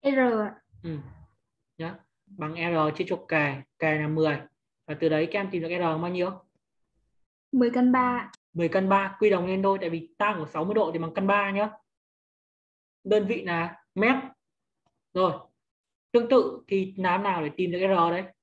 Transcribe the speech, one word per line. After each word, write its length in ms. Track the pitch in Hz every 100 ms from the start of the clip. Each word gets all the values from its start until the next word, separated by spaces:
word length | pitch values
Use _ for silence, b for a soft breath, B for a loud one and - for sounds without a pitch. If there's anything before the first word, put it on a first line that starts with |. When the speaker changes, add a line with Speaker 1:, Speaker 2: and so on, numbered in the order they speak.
Speaker 1:
R 160 | 277 269
ạ. 360 | 247 226 208 - _ -
Speaker 2:
Ừ. 160 | 165 156 135 - - _ _ _ _ _
Nhá. 200 | 160 190 _ _ _
Bằng 280 | - 151
R 420 | 165 170 165 151 151
chia 80 | 180
cho 160 | 175 -
kề. 260 | 160 147 135 - _
Kề 200 | 160 156
là 100 | 151
mười. 320 | 156 156 - - _ _ _ -
Và 100 | 151
từ 80 | 165
đấy 200 | 156 170
các 100 | 208
em 80 | 190
tìm 120 | 190
được 60 | 165 180
R 40 |
bằng 200 | 175 160
bao 80 | 175
nhiêu? 340 | 180 180 190 _ _ _ _ _ _ _ _ _ _ _
Speaker 1:
Mười 180 | 262 240
căn 180 | 247 247
ba 80 | 254
ạ. 320 | 247 247 - - _
Speaker 2:
Mười 160 | 165 165
căn 200 | 190 190
ba, 280 | 196 190 -
quy 100 | 214
đồng 160 | 190 180
lên 160 | 190
thôi. 160 | 196 196
Tại 100 | 175
vì 240 | 165 160 _
tan 200 | 208 196
của 80 | 151
sáu 180 | 160
mươi 100 | 170
độ 160 | 214 175
thì 60 | 165
bằng 160 | 165
căn 120 | 165 190
ba 240 | 202 202
nhá. 200 | 196 214 - _ _ _ _ _ _ _ _ _ _ _ _
Đơn 220 | 196 208 190
vị 180 | -
là 400 | 185 170 170 - _
mét. 200 | - 220 262 - - _ _ _ _ _ _ _
Rồi. 180 | 180 185 139 - _ _ _ _ _ _
Tương 160 | 240 233
tự 340 | 262 - - -
thì 280 | 196 190 -
làm 260 | 190 196
nào 200 | 202 180
để 80 | 151 151
tìm 140 | 180
được 80 | 175
R 320 | 190 185 170
đấy? 140 | 170 190 _